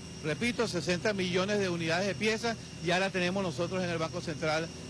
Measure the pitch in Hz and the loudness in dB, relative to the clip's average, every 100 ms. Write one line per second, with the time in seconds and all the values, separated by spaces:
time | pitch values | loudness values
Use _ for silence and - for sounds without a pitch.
0 | - - 160 151 233 247 220 170 143 180 | -12 -8 -4 0 0 0 0 0 0 0
1 | 220 202 185 180 190 208 190 170 160 170 | 2 0 2 2 2 2 2 0 0 2
2 | 202 143 214 220 233 226 - - 165 175 | 0 0 2 2 0 -4 -6 -6 2 2
3 | 190 185 180 196 190 131 170 185 180 165 | 2 2 2 2 0 0 -2 0 0 0
4 | 160 175 170 139 156 156 165 - - | -2 -2 -6 -2 0 0 0 -6 -8